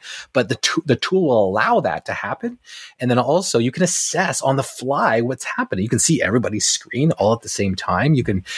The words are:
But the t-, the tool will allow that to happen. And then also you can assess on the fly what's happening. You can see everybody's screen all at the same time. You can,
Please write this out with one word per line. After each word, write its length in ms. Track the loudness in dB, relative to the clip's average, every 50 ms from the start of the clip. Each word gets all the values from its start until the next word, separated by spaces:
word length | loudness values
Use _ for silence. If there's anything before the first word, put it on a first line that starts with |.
| -12 -16 -16 -16 -18 -4
But 160 | -2 -2 0 0
the 80 | -2
t-, 260 | -4 -2 -2 -2 -2 0
the 100 | 0 0
tool 320 | 0 0 0 0 2 2 4
will 220 | 4 4 4 4
allow 320 | 2 2 2 2 2 2
that 240 | 2 0 -2 -4 -6
to 80 | -8 -8
happen. 460 | -6 -6 -6 -6 -6 -6 -8 -8 -10 _ -20 -20 -20 -20 -20 -10 _
And 120 | -2 2
then 80 | 2 2
also 400 | 2 2 2 0 0 0 0 0
you 120 | 0 0
can 120 | 0 0 0
assess 580 | 0 0 -2 -4 -2 -2 -2 0 0 -2 0
on 140 | 0 0 2
the 80 | 2 0
fly 560 | -4 -8 -8 -4 -2 0 0 2 2 2 2
what's 240 | 2 0 -4 -6 -8
happening. 400 | -8 -6 -6 -4 -4 -2 -2 -2
You 60 | 0
can 100 | 0 0
see 220 | 2 2 2 2
everybody's 460 | 2 2 2 0 0 0 -2 -2 -2 -2
screen 440 | -2 -4 -6 -6 -2 0 0 0 2
all 200 | 2 2 2 2
at 80 | 0
the 80 | -2 -8
same 260 | -4 -2 -2 -2 -2
time. 380 | -2 -2 -2 0 2 2 4 4
You 100 | 2 2
can, 220 | 0 -2 -2 -4 -6 -10